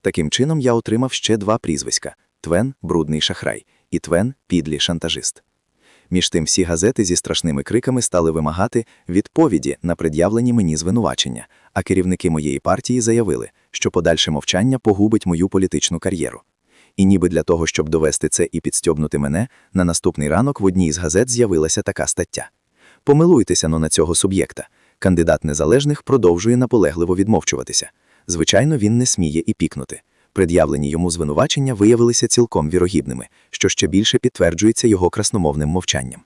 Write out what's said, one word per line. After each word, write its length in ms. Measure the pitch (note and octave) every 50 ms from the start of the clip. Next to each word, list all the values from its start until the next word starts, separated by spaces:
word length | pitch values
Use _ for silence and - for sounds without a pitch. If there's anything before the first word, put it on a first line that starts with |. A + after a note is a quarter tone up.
Таким 280 | - G2+ - F#2 D#2+ D2+
чином 300 | - - B2+ D3+ D#3+ D#3
я 140 | B2 B2+ A#2
отримав 400 | A#2 - - G#2+ A#2 C3 B2+ -
ще 240 | - - - A2
два 200 | G#2+ G2 G2 A2
прізвиська: 580 | A#2 - - D#2 C#2+ C2+ A#1+ - - - - - _ _ _ _ _
Твен, 320 | - D#2 E2 F2+ A#2 C3+ C3 _
брудний 400 | - D#2+ F2 E2+ D#2 D2 D#2 D2+
шахрай, 440 | - - F#2 - - - G#1 G#1+ _ _ _ _ _ _
і 80 | - E2
Твен, 340 | - D#2 E2 E2+ G#2 C3 C3+ _ _
підлий 320 | _ F#2 E2+ C#2+ D#2 D2+ C#2+
шантажист. 640 | - - F2 D#2+ - E2 E2 C2 - - - - _ _ _ _ _ _ _ _ _ _ _ _ _ _
Між 200 | F#2 F2+ F2 -
тим 140 | - F2 D#2
всі 200 | - - F#2 F#2
газети 420 | E2 E2+ D#2+ F2 A2+ C3 - G#2
зі 100 | F2 F2
страшними 480 | - - - F#2 - - E2 C#2+ C#2 C#2+
криками 380 | - G2 A#2+ - C#3 B2+ B2
стали 300 | A2+ - - F2 E2+ E2
вимагати 540 | D#2 D#2+ D2+ D2+ D#2+ F2 G2 A#2 - A#2+ A2+ _ _ _ _ -
відповіді 680 | F2 F#2+ - - _ D#3+ E3 D3 G2 D2+ C2+ C#2 C2+ _
на 140 | - E2+ E2+
пред'явлені 580 | - E2 D#2+ D2+ D2+ E2+ G2 G#2+ A#2 B2 B2 A#2+
мені 240 | A#2 G2 E2 D#2
звинувачення, 680 | D2+ E2 F2 G#2+ A#2+ G#2+ D2 B1+ - - C#2 A#1+ A#1 - _ _ _ _ _ _
а 100 | G2+ -
керівники 460 | - G2 F#2+ F2+ F#2 F#2 - - F2
моєї 300 | D#2+ D#2 D2 D2 C2+ C#2
партії 420 | _ E2 F#2 C3 - - B2 B2+
заявили, 480 | A2 A2+ A2+ A#2 A2+ F#2+ C#2+ A#1+ A1 - _ _ _ _
що 200 | - - - G#2+
подальше 400 | - F#2 E2 F2 E2 D#2 - -
мовчання 480 | D#2 D2 - - - F2+ G#2+ C3 C3 B2
погубить 460 | _ A2 G2 F#2+ G#2 A2 A2+ G#2 -
мою 240 | F#2 E2+ E2 F2+ G2
політичну 500 | - G2 F#2+ F2+ - D2+ - - E2+ E2
кар'єру. 420 | - F#2+ F#2+ E2+ C#2+ A#1+ A#1 - _ _ _ _ _ _ _ _ _ _ _
І 80 | - F#2+
ніби 240 | F#2+ G2+ F#2 E2+ F2
для 140 | F2 D#2 D#2
того, 240 | - F2 E2 D#2+
щоб 220 | D#2 - - D#2 D#2
довести 400 | D#2+ D#2+ D#2 D2+ D2 - - D2+
це 200 | - - F2+ -
і 100 | - E2
підстьобнути 560 | - C#2+ - - - F2 D#2+ D2+ D2+ D2 -
мене, 300 | D2 C#2+ C#2+ D2 F2 A#2 - _ _ _ _ -
на 100 | F#2+ F2+
наступний 460 | F2 E2 - - F2+ - - D2 D2
ранок 320 | D#2+ F#2 B2 C#3+ C#3+ -
в 40 | G2
одній 260 | F#2+ F2+ F#2+ F2+ D#2+
з 60 | D2
газет 320 | E2 F2 D#2 D#2+ F#2+ B2+ B2
з'явилася 520 | A#2+ A#2 A#2+ G#2 F2+ D#2 D#2 D#2+ - -
така 260 | - - - - C#2+
стаття. 420 | - - - E2+ _ - - - - _ _ _ _ _ _ _ _ _ _ _
Помилуйтеся 640 | - C#3+ D3+ E3 F3 F3+ B2+ F#2+ - - - -
но 120 | D#2+ D#2+ D#2+
на 100 | D#2+ D#2
цього 260 | - - D#2 E2 E2+
суб'єкта! 520 | - - F#2+ F#2+ F#2 C#2+ - - - - _ _ _ _ _ _ _
Кандидат 440 | - G2 F#2 E2 E2 E2 D#2 D2+ -
незалежних 600 | D2+ D2 D2+ D#2 D#2 G#2+ C3+ C#3+ D3 D3 - -
продовжує 540 | - C3+ C3 G#2 F2 E2+ F2 F#2+ A2+ B2
наполегливо 580 | B2 B2+ A2+ - A#2 F2+ D2 D#2 E2+ E2+ F2 F#2
відмовчуватися. 760 | F#2 G2 G#2 A2 E2 - - - C2 B1+ - - - - - _ _ _ _ _ _ _
Звичайно, 500 | - F2 E2 D#2 - - G2 B2+ D3+ D#3+
він 200 | C3 G2+ G#2+ A#2
не 80 | A#2+ B2+
сміє 380 | B2 - - F2 D#2 D2 E2 -
і 60 | - G#2+
пікнути. 480 | _ D#2+ D2+ - C#2+ C2 - C2+ - _ _ _ _ _ _ _
Пред'явлені 560 | - F#2 E2 E2+ F2 D#2+ D2 D2 C#2+ D2 C#2+
йому 220 | D2+ D#2+ F2+ F2+
звинувачення 640 | E2 E2+ D#2+ D2 D2 D#2 A#2+ D3+ - D3 C3+ C3+ B2
виявилися 540 | G2 G2+ A2 A#2+ A2+ A#2+ A#2+ A#2 - -
цілком 420 | A2+ - - A#2+ - - F#2 D2+ D2+
вірогідними, 580 | E2+ F2+ F2 F#2 G2 - C2 - B1 B1+ A#1 _ _ _ _ _
що 200 | - - - F#2+
ще 180 | - - G2
більше 300 | E2+ F2+ G2 A2 - -
підтверджується 720 | A#2+ - B2+ _ - F#2 E2+ E2+ F2 G2+ A2 A2+ - -
його 220 | A#2 G#2 F2+ F2+ E2+
красномовним 600 | - - G#2 - - G#2 E2+ D2+ C#2+ D2+ D2 D2
мовчанням. 520 | E2 F#2 F2 - - C2+ B1+ B1+ C2 - _